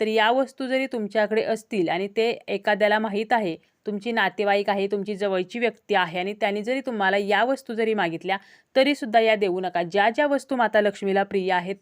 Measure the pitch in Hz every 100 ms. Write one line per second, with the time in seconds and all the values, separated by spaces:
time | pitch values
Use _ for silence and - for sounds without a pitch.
0 | 220 220 214 254 262 - 262 262 262 247
1 | 208 220 208 214 - 220 - 214 160 165
2 | 202 202 226 - - 196 208 208 208 214
3 | 220 202 220 233 196 160 _ _ - 208
4 | 233 226 190 185 202 202 202 202 196 202
5 | 202 196 202 185 185 240 233 226 _ 196
6 | 175 180 185 214 214 202 214 262 262 226
7 | 190 202 202 202 240 269 - 226 220 214
8 | 170 165 185 196 - - _ - 269 285
9 | 254 226 226 214 202 180 185 175 170 196
10 | 208 226 294 277 - 262 220 220 208 202
11 | 196 196 196 202 185 180 175 196